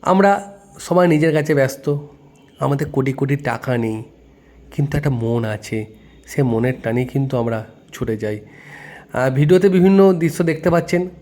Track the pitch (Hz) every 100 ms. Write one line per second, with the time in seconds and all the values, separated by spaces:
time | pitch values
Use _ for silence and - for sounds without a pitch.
0 | - 190 196 202 - - - - - 175
1 | 180 156 160 151 147 147 131 - - 143
2 | 147 - - _ _ _ 135 139 147 -
3 | 131 131 135 143 127 117 - 120 117 110
4 | 113 - - _ _ - - - 143 -
5 | 151 123 113 120 113 104 - 110 107 -
6 | - - - - 131 113 123 127 117 117
7 | 127 143 135 127 117 113 107 - _ -
8 | 113 110 107 107 104 - - - - -
9 | - - 131 131 147 185 196 185 180 196
10 | 196 180 165 - 170 156 180 170 165 175
11 | 180 -